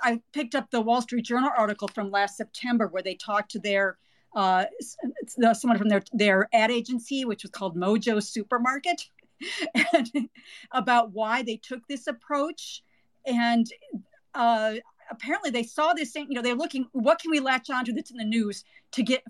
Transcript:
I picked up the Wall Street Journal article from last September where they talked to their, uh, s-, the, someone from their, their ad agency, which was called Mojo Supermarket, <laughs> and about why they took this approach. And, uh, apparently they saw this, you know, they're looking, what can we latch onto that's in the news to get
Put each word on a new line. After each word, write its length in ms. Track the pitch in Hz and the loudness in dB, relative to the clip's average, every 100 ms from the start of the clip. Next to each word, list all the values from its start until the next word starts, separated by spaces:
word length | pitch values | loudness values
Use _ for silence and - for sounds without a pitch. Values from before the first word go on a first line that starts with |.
I 180 | 254 233 _ | 0 -2 _
picked 240 | 285 240 | -6 -4
up 160 | 277 - | -4 -2
the 100 | 240 | -2
Wall 200 | 220 247 | 2 0
Street 240 | 233 240 | 0 -4
Journal 240 | 226 240 269 254 | -2 0 2 2
article 300 | 214 208 202 | 0 -2 -6
from 240 | - 196 | -6 -2
last 260 | 202 202 - | 0 0 -2
September 500 | 214 - 247 233 196 | -12 -8 0 0 0
where 160 | 185 | -2
they 120 | 185 | -6
talked 360 | 180 - 208 208 | -6 -2 -2 -2
to 80 | 220 | -4
their, 380 | 202 196 196 - _ _ _ | 0 2 2 -2 _ _ _
uh, 300 | 214 190 185 - 480 | 0 4 4 2 -4
s-, 180 | - - 254 523 - - | -14 -10 -8 -8 -6 2
the, 160 | 233 | 4
someone 240 | 220 247 214 | 4 2 2
from 120 | 214 | 4
their, 140 | 196 - | 2 0
their 340 | 220 208 190 214 | 2 4 4 4
ad 180 | 226 220 | 4 4
agency, 540 | 240 233 247 - 269 | 0 -2 -6 -4 -4
which 180 | 254 208 | -2 -6
was 80 | 196 | -8
called 240 | - 190 | -8 -6
Mojo 460 | 170 185 220 233 214 | -2 2 2 2 0
Supermarket, 840 | 208 226 202 247 247 277 349 339 - _ _ - | -2 -6 -2 0 0 -2 -2 -4 -6 _ _ -14
<laughs> 520 | 339 - 320 - 698 | -10 -8 -2 0 2
and 360 | 349 233 294 - - - - - | 2 2 -4 -6 -10 -20 -20 -4
about 400 | 254 254 240 220 | -2 4 4 4
why 300 | 196 214 240 | -2 -2 -2
they 160 | 233 226 | -2 -6
took 280 | - 254 - | -8 -12 -10
this 200 | 277 - | -10 -8
approach. 760 | 233 - 285 302 - - - _ _ _ _ | -8 -4 -2 -2 -6 -14 -16 _ _ _ _
And, 420 | 277 240 233 233 226 - 587 277 - _ _ | -2 0 2 2 0 -4 -14 -14 -14 _ _
uh, 400 | 277 233 226 220 220 - _ - | 2 2 4 0 -4 -12 _ -18
apparently 400 | 226 226 392 349 | -10 -4 -2 -2
they 120 | 240 | -2
saw 300 | 233 - 311 | -2 0 2
this, 220 | 330 294 | 2 -2
you 120 | 302 285 | -8 -6
know, 120 | 247 | -4
they're 140 | 240 | -2
looking, 320 | 247 339 262 254 | -2 -2 -4 -4
what 260 | 262 247 330 | 0 4 2
can 100 | 320 | 2
we 120 | 302 | 0
latch 280 | 262 254 247 | 2 0 -2
onto 220 | 254 233 | -4 -2
that's 180 | 285 - | -4 -6
in 80 | 247 | -6
the 60 | |
news 400 | 214 226 208 196 - - _ | -2 0 0 -4 -14 -20 _
to 100 | - | -2
get 180 | 240 262 | 0 0